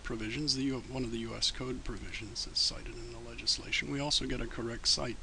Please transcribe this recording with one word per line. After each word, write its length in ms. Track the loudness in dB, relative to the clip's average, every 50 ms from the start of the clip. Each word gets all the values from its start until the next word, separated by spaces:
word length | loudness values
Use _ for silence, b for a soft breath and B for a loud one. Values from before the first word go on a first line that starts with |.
| -4
provisions, 540 | -2 -2 0 0 0 0 0 2 2 4
the 80 | 4 4
U-, 200 | 2 2 2 -2 -2
one 160 | -2 0 0
of 80 | 0 0
the 60 | -2
U 160 | -2 -2 -2
S 160 | 2 2 2
Code 340 | 2 2 0 -2 -2 -2 -2
provisions 600 | -2 -4 -2 -4 -4 -6 -6 -6 -6 -4 -4 -4
that's 160 | -2 2 2
cited 340 | 2 2 2 0 -6 -6 -6
in 180 | -6 -8 -8 -8
the 160 | -8 -8 -8
legislation, 640 | -8 -4 0 0 0 0 0 0 0 0 2 2
we 100 | 0 0
also 260 | 2 2 2 2 2
get 140 | 2 0 0
a 60 | 0
correct 420 | -2 -2 -2 -2 -2 -2 0 4 4
cite 280 | 4 4 4 0 -2 -2